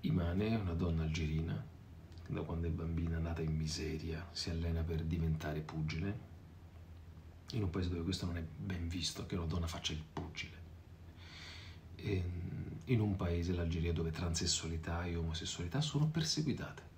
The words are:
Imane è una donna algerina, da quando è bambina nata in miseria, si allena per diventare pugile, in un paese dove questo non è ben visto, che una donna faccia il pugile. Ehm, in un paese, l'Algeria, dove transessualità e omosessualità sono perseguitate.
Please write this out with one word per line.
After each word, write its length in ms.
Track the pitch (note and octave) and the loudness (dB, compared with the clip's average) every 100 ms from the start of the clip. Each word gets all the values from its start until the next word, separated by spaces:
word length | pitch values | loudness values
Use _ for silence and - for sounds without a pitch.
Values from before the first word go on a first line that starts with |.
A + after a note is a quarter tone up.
Imane 480 | - F#2+ E2+ F2+ G#2+ | 4 4 4 4 4
è 80 | A2+ | 4
una 180 | F#2+ | 2
donna 300 | E2 F2 D#2+ | 2 4 4
algerina, 640 | D#2+ D#2 D#2 D#2 D#2+ G2+ - - - - - - | 2 2 2 2 2 0 -4 -12 -16 -16 -14 -14
da 160 | - F2 | -4 -4
quando 260 | - E2 E2+ | 0 0 0
è 40 | |
bambina 480 | D#2+ E2 E2 E2 E2 | 0 2 2 2 2
nata 240 | E2 D#2+ | 2 2
in 120 | D#2+ | 2
miseria, 720 | D#2 D#2 D#2+ D#2+ D#2 E2+ D#2+ E2+ | 2 2 0 -2 -2 -2 -4 -4
si 160 | - - | -4 -2
allena 320 | E2+ E2 E2 | 0 2 2
per 240 | D#2+ D#2+ | 2 0
diventare 560 | D#2+ E2 D#2+ D#2 D#2 D#2 | 2 2 4 2 0 -2
pugile, 580 | D#2 D#2+ D#2 D#2+ G2 A2 - - - - - - - - - - - - - | -2 -2 0 0 0 -2 -6 -16 -16 -16 -16 -16 -16 -14 -14 -16 -16 -16 -4
in 120 | A#2 | 0
un 60 | F#2+ | 2
paese 220 | F#2+ F2 | 2 2
dove 140 | F2 | 2
questo 200 | E2 F#2+ | 0 0
non 140 | F2+ E2+ | 0 -2
è 40 | |
ben 460 | D#2+ - G2 F#2 E2 | -4 -4 -2 0 0
visto, 380 | F2 E2 - - | 0 -2 -2 -2
che 100 | G2 | 0
una 80 | |
donna 220 | E2 D#2+ E2 | 2 2 0
faccia 260 | E2+ - | 0 -2
il 100 | D#2 D#2 | -2 -4
pugile. 460 | - D#2+ - - - - - - - - - - - - - - - - - | -6 -6 -6 -8 -10 -14 -14 -16 -16 -16 -16 -16 -14 -12 -12 -12 -14 -14 -6
Ehm, 840 | - F#2+ F2 F2 F2 - - - - | 0 2 0 -2 -4 -4 -6 -6 2
in 140 | A#2+ | 4
un 160 | G#2+ F#2+ | 6 4
paese, 360 | F2 E2+ E2+ | 2 2 2
l'Algeria, 400 | F2+ E2 E2 E2+ | 2 2 2 2
dove 200 | E2 D#2+ | 2 2
transessualità 920 | D#2+ F2+ E2 - - D#2+ E2 E2 E2 | 2 0 2 2 2 0 -2 0 0
e 100 | F2 | 0
omosessualità 680 | E2+ D#2+ D#2+ - - F2 C3 | 0 0 -2 -4 -4 0 2
sono 240 | D#3 D3 D#3 | 2 4 4
perseguitate. 760 | D#3+ D#3 - D#3 A2 - - - | 4 2 2 2 0 -2 -8 -14